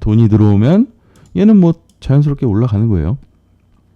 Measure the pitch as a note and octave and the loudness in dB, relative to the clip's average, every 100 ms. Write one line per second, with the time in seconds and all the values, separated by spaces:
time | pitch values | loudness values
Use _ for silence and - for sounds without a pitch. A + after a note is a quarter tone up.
0 | A2 A2 A2 G#2+ G#2 G2+ A#2+ F#3+ C4+ _ | -2 0 2 2 2 2 2 0 -2 _
1 | _ _ _ F3 G#3 G#3 E3+ E3 _ _ | _ _ _ -2 2 2 2 -2 _ _
2 | - C#3 D3 C#3+ C3 G2 B2 G2+ A2+ F#2 | -4 -2 -2 -4 -4 -2 -2 -2 -2 -2
3 | D#2 C3+ - _ _ _ _ _ _ | -4 -8 -12 _ _ _ _ _ _